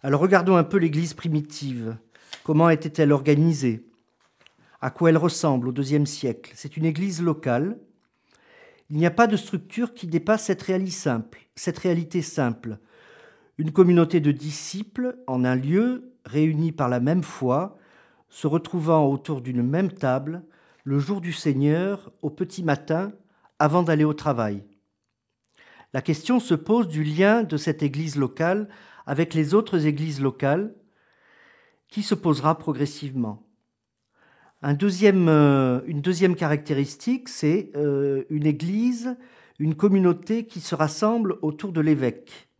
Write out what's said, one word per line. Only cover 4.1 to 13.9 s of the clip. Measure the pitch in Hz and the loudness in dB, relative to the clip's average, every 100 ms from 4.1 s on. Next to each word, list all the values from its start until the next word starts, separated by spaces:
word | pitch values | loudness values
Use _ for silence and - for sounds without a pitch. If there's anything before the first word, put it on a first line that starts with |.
| _ _ _ _ _ _ _ | _ _ _ _ _ _ _
À | 135 | -10
quoi | - 170 | 2 4
elle | 160 | 4
ressemble | 170 - 160 131 123 | 2 0 0 0 -2
au | |
deuxième | 143 135 147 147 | -4 0 0 0
siècle ? | - 131 110 - - | -2 -6 -6 -12 -18
C'est | 147 160 | -14 -4
une | 160 | -4
Église | 156 196 165 | -2 -6 -2
locale. | 170 160 135 123 170 233 _ _ _ _ _ _ _ - - _ _ | -2 -2 -2 0 -2 -6 _ _ _ _ _ _ _ -20 -20 _ _
Il | 151 | 0
n'y | 170 | 0
a | |
pas | 170 233 | 4 2
de | 208 | 2
structure | - 185 - - 233 | -2 -8 -8 -6 -6
qui | - 175 | -6 -4
dépasse | 160 165 214 220 | -4 0 -2 0
cette | 185 | -4
réali-, | - 185 190 | -2 -4 -4
simple, | - 156 117 107 - _ - | -6 -4 -4 -6 -18 _ -8
cette | - - | -8 -4
réalité | 185 170 165 180 | 0 0 -2 -6
simple. | - - 127 113 120 104 _ _ - - - _ _ - | -4 -2 -2 -2 -10 -14 _ _ -20 -20 -20 _ _ -6
Une | 156 | -2
communauté | 156 180 | 4 6